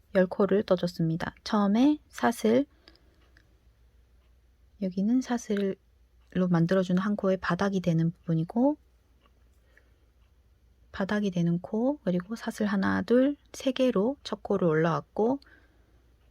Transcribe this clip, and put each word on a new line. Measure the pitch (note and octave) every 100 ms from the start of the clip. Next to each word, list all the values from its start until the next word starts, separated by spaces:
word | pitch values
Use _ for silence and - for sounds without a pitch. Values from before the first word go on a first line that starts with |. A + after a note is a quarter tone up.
| _
열 | G3 F#3
코를 | - F#3+ G3
떠줬습니다. | - F3+ F3 - E3 E3 - -
처음에 | - G#3+ G3+ A3 C#4+ D4+ _
사슬, | - A#3+ A#3 G#3+ A#3+ D4 _ - - _ _ _ _ _ _ _ _ _ _ _ _ _ _ _ _ _ -
여기는 | F#3+ F#3 G#3 B3+
사슬로 | B3+ A#3+ - G3+ G3 - _ _ _ _ _ F3+ F#3
만들어주는 | E3+ E3 F#3+ F#3 F#3
한 | G#3
코의 | G3+ F#3+ F#3+
바닥이 | - F3+ G3+ F#3+
되는 | F3+ E3 E3
부분이고 | - - E3 E3 A#3 C#4 D4+ _ _ _ _ _ _ _ _ _ _ _ _ _ _ _ _ _ _ _ _ _
바닥이 | - F#3+ G#3 G3+
되는 | F3+ E3+ F3
코, | - A3 B3+ D4
그리고 | F#3 F3+ F3+ A3+
사슬 | - -
하나, | G#3 G3+ G3 G3
둘, | F#3 A#3+ C#4 D4 _
세 | - C4+
개로 | B3+ B3+ F#3+ A3 C#4+
첫 | - G3+
코를 | - G3 F3
올라왔고 | D#3 E3 D3+ - - A3+ C#4 - - _ _ _ _ _ _ _